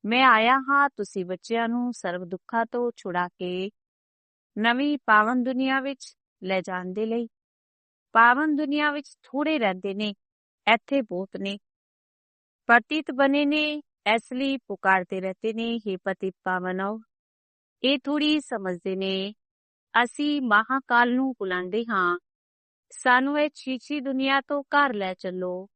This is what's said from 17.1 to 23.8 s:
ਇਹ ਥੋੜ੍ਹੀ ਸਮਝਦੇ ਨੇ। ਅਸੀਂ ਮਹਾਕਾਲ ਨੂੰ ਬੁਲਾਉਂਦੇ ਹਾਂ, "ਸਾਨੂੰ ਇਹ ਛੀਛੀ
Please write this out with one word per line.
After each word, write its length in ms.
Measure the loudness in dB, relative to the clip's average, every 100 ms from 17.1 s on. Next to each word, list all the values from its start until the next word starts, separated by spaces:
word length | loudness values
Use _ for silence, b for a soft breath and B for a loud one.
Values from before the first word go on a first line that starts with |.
| _ _ _ _ _ _ _
ਇਹ 160 | 0 0
ਥੋੜ੍ਹੀ 360 | -2 0 2 0
ਸਮਝਦੇ 560 | -2 -6 -4 -6 -6 -4
ਨੇ। 380 | -2 -4 -6 -10 _ _ _ _ _ 0
ਅਸੀਂ 400 | 0 -2 -2 0
ਮਹਾਕਾਲ 720 | 2 2 2 -4 2 2 4
ਨੂੰ 180 | 2 0
ਬੁਲਾਉਂਦੇ 520 | -2 -4 -4 -2 -4 -2
ਹਾਂ, 300 | 0 0 0 _ _ _ _ _ _ _
"ਸਾਨੂੰ 480 | -2 2 4 2 0
ਇਹ 100 | -2
ਛੀਛੀ 460 | -4 -8 -8